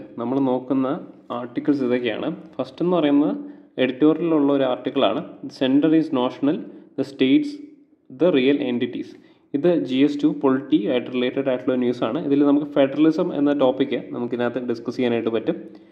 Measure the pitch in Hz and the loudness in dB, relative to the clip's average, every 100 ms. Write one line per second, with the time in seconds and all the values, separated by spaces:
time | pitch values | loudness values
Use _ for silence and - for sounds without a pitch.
0 | - - 117 135 135 127 127 135 131 175 | -10 -8 -4 0 0 0 -2 -2 -2 -4
1 | - - - 120 120 139 143 143 123 123 | -10 -18 -10 -10 -8 -4 -2 0 0 0
2 | 120 104 131 175 - - 127 - 175 175 | -2 -4 -6 -8 -10 -10 -10 -4 0 2
3 | 147 143 160 233 - - - - 131 131 | 2 2 2 -2 -10 -18 -10 -2 -2 4
4 | 151 160 170 156 139 139 131 123 139 135 | 2 4 2 2 2 2 0 -2 -4 0
5 | 104 123 - - 135 - 131 143 156 160 | 2 0 -6 -12 -14 -2 2 4 4 2
6 | 151 131 123 - 139 190 - - - - | 2 0 -2 0 -2 -2 -6 -16 -10 -8
7 | 135 - 131 147 - - - - _ _ | -6 0 4 4 2 -6 -16 -20 _ _
8 | - 131 170 143 131 143 123 120 123 - | -20 0 2 4 4 2 0 -2 -4 -6
9 | - - _ _ _ 139 170 160 127 131 | -12 -16 _ _ _ 0 2 2 0 2
10 | 143 143 151 - 139 131 - 160 196 123 | 2 2 0 2 2 0 0 0 0 -2
11 | 120 127 123 139 135 127 135 127 123 123 | -2 -2 -2 -2 -2 -2 0 0 0 0
12 | 120 139 143 139 143 143 147 147 135 147 | -2 -2 0 2 4 4 2 2 2 4
13 | 160 156 180 143 143 143 131 127 139 170 | 2 4 0 0 0 2 2 2 -2 -4
14 | - 127 120 120 120 127 123 117 - 120 | -6 -8 -4 -2 -2 -2 -4 -6 -6 -2
15 | 123 117 113 113 156 - - - - | 0 0 0 -2 -2 -6 -10 -20 -20